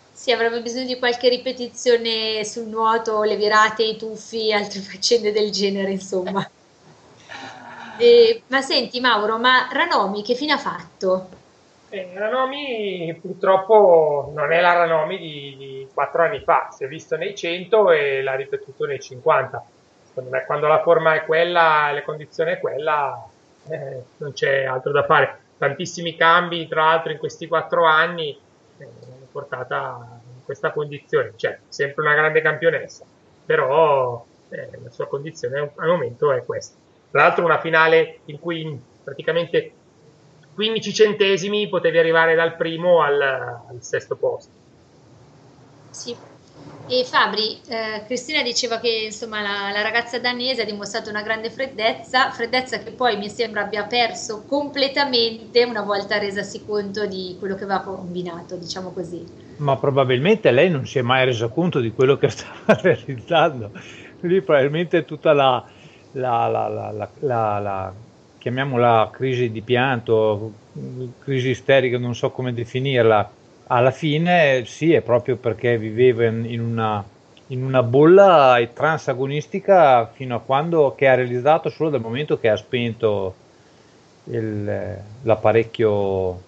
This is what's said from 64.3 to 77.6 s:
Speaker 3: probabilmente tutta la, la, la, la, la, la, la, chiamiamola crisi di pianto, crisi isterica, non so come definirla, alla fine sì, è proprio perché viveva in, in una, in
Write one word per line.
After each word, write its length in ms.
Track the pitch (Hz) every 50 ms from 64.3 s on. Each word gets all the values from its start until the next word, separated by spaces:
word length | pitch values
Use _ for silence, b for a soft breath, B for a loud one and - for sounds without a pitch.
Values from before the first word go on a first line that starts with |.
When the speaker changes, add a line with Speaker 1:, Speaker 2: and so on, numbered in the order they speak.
| 180 190
Speaker 3:
probabilmente 640 | 185 - 156 139 131 143 147 170 175 160 - 170 151
tutta 260 | - 160 143 - 165
la, 320 | 151 143 135 131 127 117 - b b b b b b b b -
la, 360 | - 135 127 123 120 117 117 113
la, 200 | 113 110 110 107
la, 220 | 107 107 104 104
la, 180 | 104 107 104 101 - -
la, 380 | 151 135 120 113 110 107 104 101
la, 320 | 101 101 98 95 95 95 95 107 120 - _ _ _ _ _
chiamiamola 720 | _ - 117 123 131 139 143 131 120 120 117 117 110 107 104
crisi 400 | - - 127 131 127 120 123 117
di 120 | 110 110
pianto, 920 | 104 117 120 120 127 139 127 117 113 - 113 110 110 107 107 101 110 110 101 - _ _ - 151 135 131 127 127 127 120 123 -
crisi 280 | - - 135 131 123 131
isterica, 480 | 123 - - - 135 135 127 127 120
non 180 | 123 123 120 120
so 160 | - - 127
come 220 | - - 127 127
definirla, 800 | 120 117 117 117 - 127 131 139 131 123 113 113 107 104 98 - - _ - - _ _ _
alla 240 | - 131 120 123 131
fine 760 | 131 - 165 151 143 156 170 175 180 175 156 139 131 127 117
sì, 260 | 104 - - 151 165
è 80 | 156 117
proprio 360 | - 117 120 120 117 - 120
perché 420 | 104 - 120 107 - - 120 120 113
viveva 480 | 107 110 107 117 127 127 117 113 117
in, 180 | 113 110 113 117
in 140 | 117 117 117
una, 440 | 117 117 117 113 110 107 107 101 101 - - _ _ _ _ - _ -
in 160 | 135 127